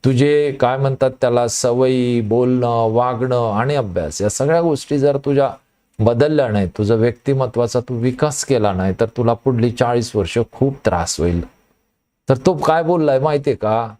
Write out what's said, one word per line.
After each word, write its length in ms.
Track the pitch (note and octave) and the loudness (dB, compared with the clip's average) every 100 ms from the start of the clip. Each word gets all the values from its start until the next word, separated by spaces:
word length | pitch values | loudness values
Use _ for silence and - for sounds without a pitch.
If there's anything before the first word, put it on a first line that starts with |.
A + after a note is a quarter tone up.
तुझे 480 | C3 B2+ C#3+ D3 D3 | 0 2 4 2 0
काय 240 | - A#2+ C3 | 0 0 0
म्हणतात 340 | C3+ C3 C3 C3 | -2 0 -2 0
त्याला 280 | B2 A#2+ A#2+ | 0 2 0
सवयी, 720 | - B2+ A#2+ C3 C3 B2 A#2+ | -2 -2 2 2 2 0 0
बोलणं, 720 | G#2 A#2 B2 B2+ A#2+ A#2 A2+ | 0 2 2 2 0 0 0
वागणं 600 | A2+ B2 A#2+ B2+ B2 A2+ | 0 0 -2 -2 0 0
आणि 220 | G#2 B2+ | -2 -2
अभ्यास 480 | D3 G#2+ F2+ D#2 - | -2 -2 -4 -6 -4
या 60 | G#2 | -4
सगळ्या 320 | - C#3 E3+ | -2 0 2
गोष्टी 380 | E3+ C#3 - D3 | 0 -2 -2 0
जर 180 | C#3+ C#3 | 2 0
तुझ्या 340 | C#3 C#3 C3+ - _ _ _ - | 0 0 0 -2 _ _ _ -2
बदलल्या 500 | G#2+ A#2 D3 D3+ B2 | 0 2 2 2 0
नाही, 200 | G#2 F#2 - | 0 -2 -2
तुझं 160 | G#2 | 0
व्यक्तिमत्वाचा 840 | A2+ A#2+ A2+ - C3+ B2+ A#2 A#2+ B2 | 2 2 0 -2 -2 -2 -2 -2 -2
तू 140 | A#2 | -4
विकास 500 | A#2+ B2 B2+ D3+ C3+ | -2 -2 0 -2 -2
केला 280 | - B2+ G#2 | -2 0 0
नाही, 220 | F#2 F#2+ F#2 | 0 -2 0
तर 60 | A2+ | -2
तुला 280 | - A#2 | 0 0
पुढली 360 | A#2 C3+ A#2+ A#2+ | 0 0 0 0
चाळीस 460 | A2 A#2+ A#2+ A2 G#2+ | 0 0 0 -2 -2
वर्ष 220 | F2+ A#2+ A2+ | -2 -2 -4
खूप 240 | - C3+ C#3 | -2 -2 -2
त्रास 360 | A2 F2 E2 - | -2 -2 -2 -2
होईल." 260 | E2+ E2+ - _ _ _ _ _ _ _ - | -2 -2 -4 _ _ _ _ _ _ _ -2
तर 80 | B2+ | 0
तो 180 | F#3 | 0
काय 280 | D#3+ - D#3+ | 0 2 0
बोललाय 360 | D#3+ F3 D3+ C3 | 2 0 2 2
माहितीये 380 | D3+ D3 C#3+ A2 | 2 0 -2 -2
का? 320 | G#2+ A2 A#2 G#2+ | -2 -2 -4 -10